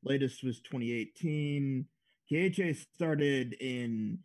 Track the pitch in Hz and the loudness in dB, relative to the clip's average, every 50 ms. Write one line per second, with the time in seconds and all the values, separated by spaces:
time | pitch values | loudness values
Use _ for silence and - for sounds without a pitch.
0 | - 131 139 139 135 127 - - - 127 113 - - - 147 127 120 117 120 117 | -2 0 2 2 2 0 -2 -2 -4 -4 -4 -4 -8 -8 -6 -4 -2 -2 -2 -2
1 | 107 104 - - - 160 151 151 147 147 143 143 139 135 135 131 - - _ _ | -4 -6 -8 -4 -2 -2 0 0 0 0 0 0 0 0 0 -2 -4 -6 _ _
2 | _ _ _ _ _ - 147 160 180 190 185 - 185 170 147 - - _ _ - | _ _ _ _ _ 0 2 2 2 2 2 2 0 0 0 -2 -6 _ _ 0
3 | 175 160 156 147 147 143 139 135 127 123 101 - 123 131 127 123 123 117 117 110 | 2 2 4 4 4 4 4 2 0 -2 -4 -6 -6 -4 -4 -2 -2 -2 -2 -2
4 | 107 104 175 185 | -2 -2 -4 -6